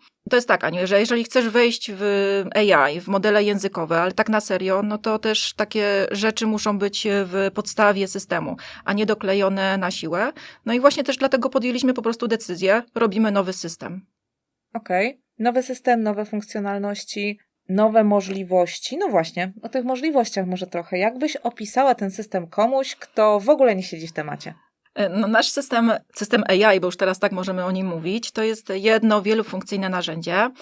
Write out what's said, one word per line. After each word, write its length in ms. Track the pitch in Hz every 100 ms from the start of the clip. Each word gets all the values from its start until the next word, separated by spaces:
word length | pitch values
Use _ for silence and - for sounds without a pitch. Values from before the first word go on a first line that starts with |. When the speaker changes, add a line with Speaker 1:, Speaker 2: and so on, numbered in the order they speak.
| _ _ -
Speaker 1:
To 60 | 247
jest 120 | 240
tak, 160 | 185
Aniu, 240 | - 170 180
że 120 | 202
jeżeli 240 | 226 240
chcesz 260 | 233 262 226
wejść 420 | 226 240 233 -
w 500 | 190 202 202 196 196 190 -
A 340 | 208 165 139
I, 120 | 156
w 60 | 175
modele 360 | 196 214 214
językowe, 580 | 208 202 196 190 160 165
ale 100 | 180
tak 180 | 185 220
na 120 | 214
serio, 400 | 208 185 185 190
no 140 | 208 214
to 220 | 226 214
też 340 | 220 208 -
takie 540 | - 208 220 208 196 190
rzeczy 360 | 202 220 220 226
muszą 300 | 214 214 202
być 300 | 202 202 220 202 185
w 260 | 185 196
podstawie 540 | 196 202 - 208 196 190
systemu, 480 | 196 - 175 156 - - - -
a 80 |
nie 120 | 196 214
doklejone 720 | 214 196 196 196 196 190 196
na 140 | 180
siłę. 400 | 185 160 170 233 - - - -
No 80 |
i 60 | 240
właśnie 240 | 277 285
też 140 | 269 262
dlatego 320 | 269 262 262
podjęliśmy 440 | 262 240 247 254
po 80 | 254
prostu 260 | 226 233 240
decyzję, 560 | 220 - 170 190 214 240 -
robimy 360 | 226 196 220
nowy 220 | 202 185
system. 520 | 185 170 165 107 180 - _ _ _ _ _ _
Speaker 2:
Okej, 480 | 226 - 180 220 277 _ -
nowy 240 | 226 247
system, 400 | 254 254 - 240
nowe 220 | 214 208 208
funkcjonalności, 1120 | 208 208 214 202 202 202 202 - 214 202 208 _ _ -
nowe 340 | 190 220 220
możliwości. 960 | 208 208 190 196 180 185 175 - - 277
No 100 | 392
właśnie, 460 | 202 165 - 185 208
o 80 | 226
tych 160 | 262 247
możliwościach 600 | 254 311 277 226 - 185
może 220 | 180 185
trochę. 300 | 175 170 185
Jak 200 | 202 254
byś 180 | 302 -
opisała 600 | 240 233 214 - 269 247
ten 160 | 196
system 360 | 190 208 185 170
komuś, 480 | - 220 269 269 -
kto 440 | - - 214 208
w 100 | 202
ogóle 260 | 294 254 196
nie 80 |
siedzi 240 | 185 165 165
w 60 |
temacie? 400 | 165 151 143 151 - _ _ _ -
Speaker 1:
E, 140 | 202
no, 180 | 185 208
nasz 240 | 220 -
system, 400 | - 277 240 233 214 - -
system 280 | 208 214 208
A 60 | 190 214
I, 60 | 196
bo 80 | 180
już 100 | 180
teraz 220 | 190 185
tak 120 | 202
możemy 340 | 190 185 185 180
o 60 |
nim 160 | 185 190
mówić, 440 | 165 160 220 233
to 120 | -
jest 260 | 220 220 -
jedno 520 | 196 208 226 220 208
wielofunkcyjne 680 | 196 220 220 190 - 202 190
narzędzie. 640 | 185 180 160 170 180 233 254